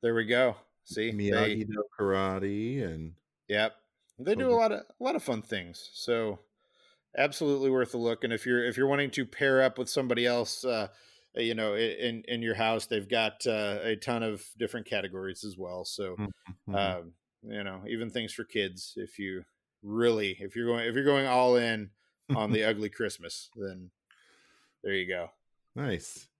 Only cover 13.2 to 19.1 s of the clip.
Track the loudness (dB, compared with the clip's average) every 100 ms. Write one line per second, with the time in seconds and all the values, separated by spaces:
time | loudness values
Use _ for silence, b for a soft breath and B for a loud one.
13.2 | 0 0 -2 0 0 -2 -2 -2 -2 -2
14.2 | -2 -4 -10 -6 -4 -4 -4 -4 -4 -6
15.2 | -8 -8 -10 -10 -10 -8 -8 -6 -6 -4
16.2 | -6 -8 -16 -16 -6 0 0 -2 -8 -20
17.2 | _ _ -12 -8 -8 -8 -6 -6 -4 -6
18.2 | -6 -8 -6 -2 -2 -4 -14 -10 -12